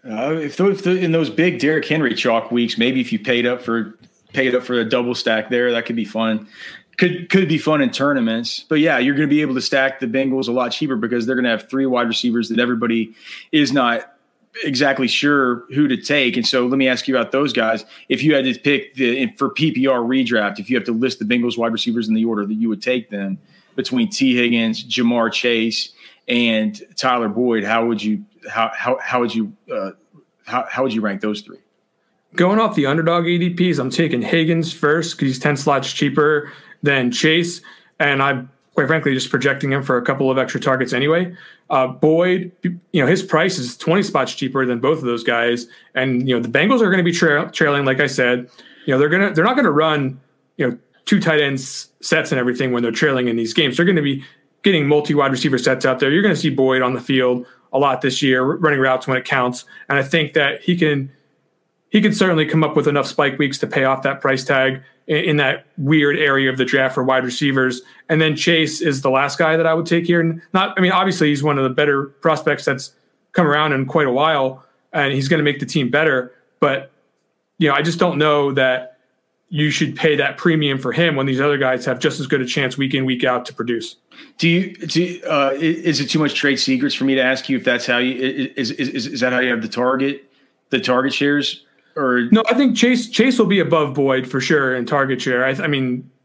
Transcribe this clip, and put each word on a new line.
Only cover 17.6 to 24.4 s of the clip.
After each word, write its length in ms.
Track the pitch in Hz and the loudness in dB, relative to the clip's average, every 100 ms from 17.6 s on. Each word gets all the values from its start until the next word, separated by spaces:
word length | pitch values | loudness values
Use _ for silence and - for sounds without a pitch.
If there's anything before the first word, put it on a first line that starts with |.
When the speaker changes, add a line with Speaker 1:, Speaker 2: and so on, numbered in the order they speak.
| 113 113 - - - | 0 -2 -6 -20 -6
Speaker 1:
If 140 | - | 0
you 100 | 151 143 | 2 2
had 80 | |
to 120 | 131 120 | 0 -2
pick 380 | 143 139 - | -2 -2 -4
the, 320 | 127 123 131 120 - | -2 -2 0 -4 -2
for 120 | 139 | -4
P 220 | - 156 | 0 -2
P 160 | 127 135 | 2 0
R 100 | 131 | 0
redraft, 600 | 117 131 120 117 101 101 | 0 0 0 0 0 -6
if 100 | 98 | -4
you 60 | 123 | -2
have 80 | |
to 80 | 104 | -2
list 260 | 113 127 - | -2 -2 -4
the 60 | |
Bengals 340 | 107 123 120 113 | -2 0 -2 -2
wide 140 | 117 | -4
receivers 340 | 117 120 117 110 | -2 -4 -4 -2
in 80 | |
the 100 | 110 | 0
order 220 | 113 107 101 | 0 -2 -4
that 80 | |
you 140 | 107 113 | -2 -4
would 120 | 101 | -2
take 280 | 123 127 110 | -2 -4 -4
them 280 | 101 98 95 _ _ _ | -8 -8 -8 _ _ _
between 340 | - - 127 110 | -8 -4 -2 -2
T 280 | - 135 | 0 0
Higgins, 480 | 123 | 2